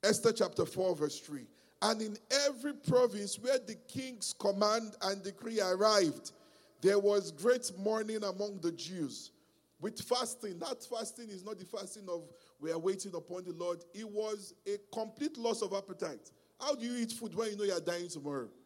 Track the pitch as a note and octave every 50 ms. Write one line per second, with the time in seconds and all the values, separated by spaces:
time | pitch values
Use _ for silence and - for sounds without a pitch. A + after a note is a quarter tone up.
0 | - G3 - E3+ - A3+ - A3+ G#3+ F3 - - F3 - - F#3 F#3 F#3 F3+ D3
1 | D3+ D3 - - - - D3+ C#3 A#2+ - - _ _ _ _ _ - G#3+ A3+ A3
2 | A3 G#3+ G#3 G#3 - _ C4 C#4 C#4+ C#4+ C#4+ A#3 A#3+ D4 C#4+ D4 - - B3 B3
3 | B3+ A#3+ G3 G#3 G3+ G3 - G3 G#3 B3 C4+ C4 A#3+ F#3+ A3 - - - - C4
4 | C4 C4 B3+ A3 - - - - - G3+ G3+ G3 G#3 G#3 G#3+ A#3 A3+ G#3+ G#3 -
5 | - F#3+ G3 G3+ G3 G3 G3 - - - A3+ G#3+ G3 F#3 F#3 F#3 G#3 A3 G#3+ G3+
6 | F#3+ D#3+ C#3+ - - - - - - - - - - - _ _ - F#3 G3+ G3+
7 | G3+ G3+ G#3 G3+ F#3+ E3 E3 C#3+ F3+ A#3+ B3 B3+ A#3+ - F#3+ F3+ G3 G#3 A3 A3
8 | A3 G#3+ A3 A3 G#3 G3 F#3 F#3 G3+ G#3 G3+ F#3+ D#3+ E3+ E3 - - E3 F#3 F3+
9 | D#3 C3 A2+ - - - _ _ _ _ _ _ _ _ _ _ - G#3+ A3 -
10 | - - B3 B3 B3+ A#3 A#3+ - - G#3 F#3 E3+ A#3+ C4+ C4 B3 - - A#3+ A3+
11 | A3+ G#3 - - A#3+ A3 G3+ F#3 F3+ G#3 A3 F3+ F#3 F3 - G#3 G3+ G3 - G#3+
12 | G3+ F#3 F3 E3+ D#3+ - - - - - _ _ C#3 D#3+ E3 E3+ E3 F#3+ F#3+ F#3+
13 | - G3+ F3 E3+ - - F3+ F3+ F#3 F3+ E3+ E3 F3 F3 F3 E3+ E3+ - - G3+
14 | A3+ G#3+ G#3 G#3 G#3+ G#3+ G#3+ G#3 G3 F3+ - _ _ G3 G3+ G3+ G3+ _ - A3+
15 | A3 A3 A3 - C#4+ - D#4 B3 A3+ A#3 A3 A3+ A3 F3 F3+ G3+ G3 - F#3 -
16 | G3 E3 C#3+ - - - - _ _ _ _ _ B3 C#4+ E4 B3 A3+ A#3+ B3 B3
17 | A#3 A3+ - - A#3 G#3+ E3 F#3 A3+ A3 G#3 G3+ G#3 G3 F#3 E3+ D#3+ E3+ E3+ F3
18 | F3 F3 - D#3 C#3 D3 C#3+ C3+ A#2+ G#2+ - - -